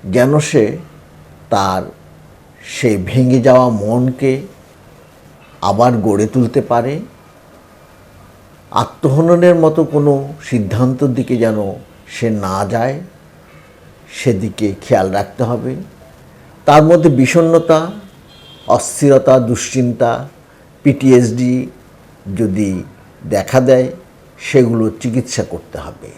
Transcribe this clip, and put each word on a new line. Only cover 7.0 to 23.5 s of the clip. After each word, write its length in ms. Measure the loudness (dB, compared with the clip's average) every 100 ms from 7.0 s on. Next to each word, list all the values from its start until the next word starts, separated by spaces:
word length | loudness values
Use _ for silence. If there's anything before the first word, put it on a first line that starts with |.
| -12 -20 -20 -20 -20 -20 _ -20 -20 -20 -20 -20 -20 -20 -20 -20 -6
আত্মহননের 840 | -4 -4 -2 0 2 2 4 4 4
মতো 180 | 2 2 0
কোনো 180 | 0 0 0 -4 -14 -6
সিদ্ধান্তের 600 | -4 -2 0 0 0 -2
দিকে 200 | -2 -2 -2
যেন 220 | 0 -2 -6 -10 -18 -20 -18
সে 120 | -6 -4 -2
না 120 | -4 -4 -4
যায়, 240 | -4 -4 -6 -14 -20 -20 -20 -20 -20 -20 -20 -20 -20 -20
সেদিকে 580 | -4 -2 -2 -6 -4 -6 -6
খেয়াল 260 | -2 0 0 -4
রাখতে 260 | -6 -6
হবে। 280 | -4 -4 -6 -10 -14 -20 -20 -20 -20 -20 -20 -4 4
তার 160 | 6
মধ্যে 260 | 6 6 4 4
বিষণ্ণতা, 580 | 2 2 2 2 2 0 0 -12 -20 -20 -20 -20 -20 -20 -2
অস্থিরতা, 680 | -2 -2 0 4 4 4 2 2
দুশ্চিন্তা, 640 | -4 -4 -2 -2 -2 -2 -4 -10 -20 _ _ -20 _
পিটিএসডি 680 | -2 2 4 4 4 -2 -2 -2 -6 -14 _ _ -20 -20 -12 -4
যদি 320 | -4 -2 -2 -4 -10 -20 -20 -18
দেখা 380 | -6 -4 0